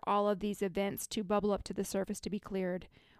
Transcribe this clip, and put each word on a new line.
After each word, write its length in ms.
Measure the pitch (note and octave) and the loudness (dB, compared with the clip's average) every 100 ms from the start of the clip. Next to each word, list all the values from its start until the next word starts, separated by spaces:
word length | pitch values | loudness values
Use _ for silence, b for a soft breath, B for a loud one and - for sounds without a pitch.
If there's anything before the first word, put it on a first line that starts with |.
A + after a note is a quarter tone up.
| - | 2
all 220 | G3+ G#3 | 4 4
of 100 | G3 | 2
these 220 | G#3 G3 | 0 0
events 460 | G3 F3+ G3 - - | 0 0 0 -2 -4
to 160 | A3 | -4
bubble 280 | F3+ G#3 G#3 | 2 2 4
up 120 | G3 | 0
to 100 | - | -2
the 100 | G3 | -4
surface 360 | G3 G3 F#3+ G#3 | -2 -2 -2 -4
to 80 | F#3 | -4
be 100 | G3+ | -4
cleared, 480 | - F#3+ F#3 F3+ - b b b | -4 -2 0 -2 -6 b b b